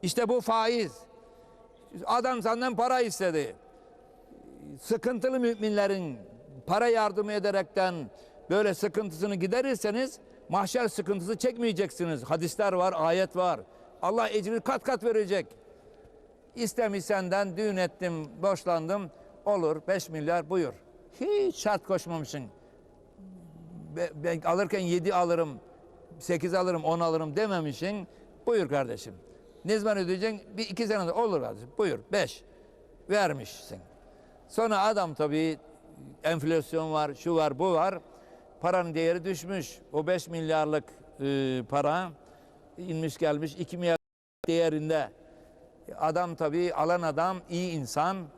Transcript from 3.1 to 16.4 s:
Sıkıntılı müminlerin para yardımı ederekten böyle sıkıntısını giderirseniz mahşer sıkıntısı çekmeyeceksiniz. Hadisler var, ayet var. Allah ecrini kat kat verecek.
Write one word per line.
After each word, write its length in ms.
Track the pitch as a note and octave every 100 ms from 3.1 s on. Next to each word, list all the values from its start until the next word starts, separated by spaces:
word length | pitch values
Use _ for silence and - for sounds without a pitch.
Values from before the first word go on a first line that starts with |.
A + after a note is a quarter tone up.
| E3 F#3 D#3+ B2+ - - - - - - - - - - - D3 C#3
Sıkıntılı 600 | - A3+ A#3 B3 C4 C4
müminlerin 800 | A#3 A3+ G#3+ G#3 G3 G3 E3+ A#2+ - - - C3+ -
para 220 | G3 A#3+
yardımı 440 | A3+ G#3+ G3 G#3
ederekten 800 | G#3 G3 G3 F#3+ - F#3 F3 C3 - - - -
böyle 240 | F#3+ G#3
sıkıntısını 600 | F3+ G3+ - G#3 D#3 G3+
giderirseniz 840 | G3 F#3 A#3 C4+ A#3 G#3+ G#3+ C4 - - - -
mahşer 400 | F3+ F#3+ B3+ A#3
sıkıntısı 480 | - F3+ G3+ F3 A3
çekmeyeceksiniz. 880 | B3+ A#3 A#3 F3+ G3 - E3+ D3+
Hadisler 480 | B2+ D#3+ E3 - G3+
var, 220 | F#3 F#3 F3
ayet 400 | D#3+ F3 F#3+ F3+
var. 240 | F3+ C#3+ - - - -
Allah 260 | E3+ A3 A3
ecrini 320 | G#3+ G3 A3+
kat 220 | - C4
kat 220 | - B3+
verecek. 420 | A3+ A3 G3+ G3 D#3 - - - - - - - - -